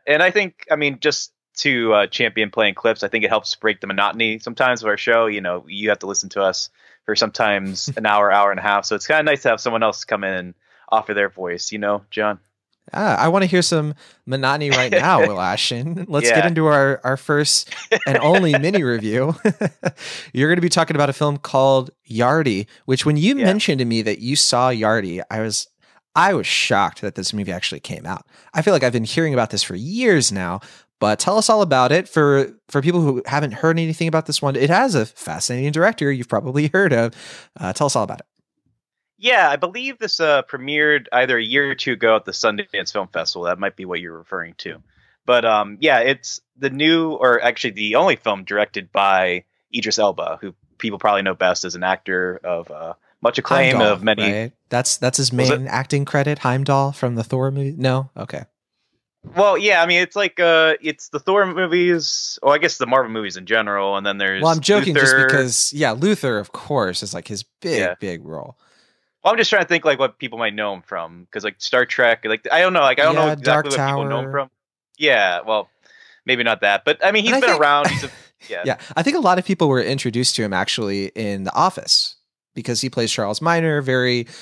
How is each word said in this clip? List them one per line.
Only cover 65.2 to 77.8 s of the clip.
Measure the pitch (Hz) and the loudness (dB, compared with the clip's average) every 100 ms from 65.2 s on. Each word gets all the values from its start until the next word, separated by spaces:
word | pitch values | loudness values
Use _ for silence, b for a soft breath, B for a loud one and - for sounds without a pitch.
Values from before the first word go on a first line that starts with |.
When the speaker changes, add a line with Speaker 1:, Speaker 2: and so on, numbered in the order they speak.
| 131 | 4
Speaker 2:
because, | 131 127 - - | 2 0 -2 -4
yeah, | 143 135 | -2 -2
Luther, | 113 190 208 135 107 | 0 0 0 -2 -4
of | 101 | -6
course, | - - 139 95 90 | -12 -6 -2 -2 -4
is, | 101 | -8
like, | 90 - | -12 -12
his | 101 - _ | -14 -14 _
big, | 175 123 | -6 -2
Speaker 1:
Yeah. | 90 87 | -4 -6
Speaker 2:
big | 101 85 80 | -10 -10 -12
role. | 78 135 - _ _ _ _ _ _ | -14 -16 -20 _ _ _ _ _ _
Speaker 1:
Well, | 196 | 0
I'm | 233 | 2
just | 202 | 2
trying | 202 | 2
to | 170 | 2
think, | 165 156 | 0 2
like, | 135 | 2
what | 131 - | 0 -4
people | 127 113 | -10 -6
might | 110 | -4
know | 104 104 | -4 -6
him | 92 | -8
from, | - 92 82 87 87 | -10 -10 -10 -14 -14
'cause, | 107 104 | -8 -8
like, | - | -8
Star | - 127 120 | 0 0 2
Trek, | - 120 113 110 | 2 2 2 -2
like, | 110 120 | -4 0
I | 160 | 2
don't | 185 | 4
know, | 175 | 4
like, | 139 131 | 2 4
I | |
don't | 156 160 | 2 4
know | 156 | 0
Speaker 2:
Yeah, | |
Speaker 1:
exactly | 147 131 143 147 | 0 0 0 0
Speaker 2:
Dark | 135 | -2
Speaker 1:
what | 135 | 0
people | 139 139 | -2 -4
know | 139 | -6
him | 135 | -4
Speaker 2:
Tower. | |
Speaker 1:
from. | 139 135 _ _ _ _ - | -6 -6 _ _ _ _ -2
Yeah, | 151 117 95 87 110 | 2 4 2 0 -2
well, | 107 95 _ b b b b 127 | -4 -4 _ b b b b -4
maybe | 123 | 0
not | 117 104 | 0 0
that, | 101 101 | 2 2
but, | 147 147 190 | 0 0 2
I | |
mean, | 214 | 2
he's | 226 262 | 2 2
Speaker 2:
And | |
I | 247 | 2
Speaker 1:
been | |
Speaker 2:
think | 160 | 4
Speaker 1:
around. | 147 147 | 4 4